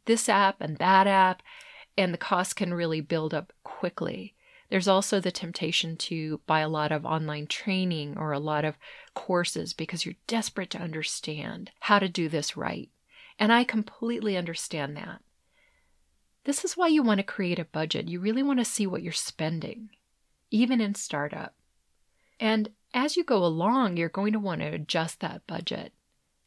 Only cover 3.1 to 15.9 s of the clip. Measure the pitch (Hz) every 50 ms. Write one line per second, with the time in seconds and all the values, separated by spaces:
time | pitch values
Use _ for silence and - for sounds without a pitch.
3.1 | 170 160 160 156 165 147 - - - _ - - - - - - - - - -
4.1 | - 185 190 202 _ _ _ _ - - _ - 196 190 180 196 190 190 196 -
5.1 | 214 196 175 180 - - 180 170 - - 165 170 170 - - 165 165 - - -
6.1 | 165 160 156 156 156 - _ - 156 156 156 156 160 151 151 151 156 147 - -
7.1 | 160 160 160 151 151 147 151 - - - - 208 190 185 185 180 170 156 147 147
8.1 | 147 - 160 151 147 143 151 151 151 147 151 156 147 - - - - - - -
9.1 | - - - - 180 175 170 - - 165 165 175 - - 160 - 180 165 - 160
10.1 | - _ _ - 226 226 214 - - 202 180 - - 160 170 165 160 160 151 -
11.1 | - - - 156 151 151 - - - 175 180 - - - - - 208 202 196 185
12.1 | 170 180 165 151 160 147 147 - - - - - - - - - _ _ _ _
13.1 | _ - - - - - 208 214 233 240 247 - 226 220 208 - - - 226 233
14.1 | 240 226 220 214 190 180 175 165 165 - - - - 151 143 143 147 - - -
15.1 | - - _ _ _ _ _ _ _ _ _ _ _ _ _ _